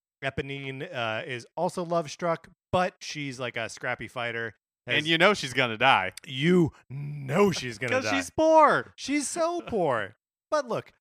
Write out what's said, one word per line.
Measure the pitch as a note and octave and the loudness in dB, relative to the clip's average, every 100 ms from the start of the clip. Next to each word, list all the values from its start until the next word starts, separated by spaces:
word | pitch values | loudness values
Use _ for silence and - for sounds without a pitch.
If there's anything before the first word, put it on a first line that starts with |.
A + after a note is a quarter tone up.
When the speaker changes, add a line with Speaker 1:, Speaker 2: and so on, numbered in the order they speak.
| _ _ | _ _
Speaker 1:
Eponine, | C3+ D3 C#3 C#3 C3+ C3+ F3+ | -8 -6 -8 -8 -8 -10 -8
uh, | C#3 A2+ A2 - | -4 -4 -4 -6
is | B2 A#2+ - | -10 -10 -4
also | F3 F#3 | -4 -4
love | E3+ E3+ D3 | -2 -2 -2
struck, | - F3 E3 - _ _ | -6 -4 -4 -6 _ _
but | F#3 F3+ - | 0 0 -4
she's, | - D3+ C#3 B2 | -12 -8 -8 -8
like, | A#2+ A#2+ | -8 -6
a | A2 | -8
scrappy | - C3 A#2+ A#2 | -8 -6 -6 -8
fighter. | B2+ A#2+ A#2 A2+ - _ _ - | -8 -6 -6 -8 -10 _ _ -2
Speaker 2:
And | C#3 | -2
Speaker 1:
Has | D#3 | 2
Speaker 2:
you | E3 | 4
know | F#3 | 4
she's | G#3 C#3 | 4 0
gonna | A#2+ B2 A2 | 0 0 4
die. | C3 A2+ F#2 - - | 6 6 2 -6 -12
Speaker 1:
You | C3 D#3 F3+ D#3+ - _ | 0 4 6 4 0 _
know | C3+ D3 D3 C3+ D#3+ G3+ | -10 -10 -10 -4 2 2
she's | - B2+ G#2+ | 2 -6 -6
gonna | B2+ B3+ | -4 -2
Speaker 2:
'Cause | |
Speaker 1:
die. | - - | 0 -2
Speaker 2:
she's | C4+ | -2
poor. | - D#4+ D#4+ C#4+ D#3+ - - | 0 6 8 8 6 -2 -10
Speaker 1:
She's | - D4 B3+ | -4 -4 -4
so | E4+ E4 F4 | -2 -2 -4
poor. | E4 A3 D#3+ A#2 G2 - _ _ _ | -4 -2 0 0 -4 -10 _ _ _
But | D4+ B3 | -4 -2
look, | E3 - _ | -6 -8 _